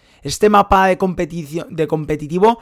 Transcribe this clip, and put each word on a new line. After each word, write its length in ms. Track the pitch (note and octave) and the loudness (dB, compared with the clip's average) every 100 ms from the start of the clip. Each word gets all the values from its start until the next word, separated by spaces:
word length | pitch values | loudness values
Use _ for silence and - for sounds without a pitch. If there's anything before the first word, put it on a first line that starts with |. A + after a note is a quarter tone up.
| _ _ | _ _
Este 280 | C#3 - G#3+ | -12 0 4
mapa 380 | G#3 G3+ G3 F#3+ | 4 4 4 2
de 100 | F#3 | 2
competicio-, 720 | F#3+ F3 E3+ E3 C#3+ E3 - | -2 -4 -6 -8 -10 -10 -8
de 180 | D#3+ D3+ | -6 -4
competitivo 720 | D#3+ D3+ D3+ D3 F3 G#3+ A#3 | -4 -4 -6 -6 2 2 2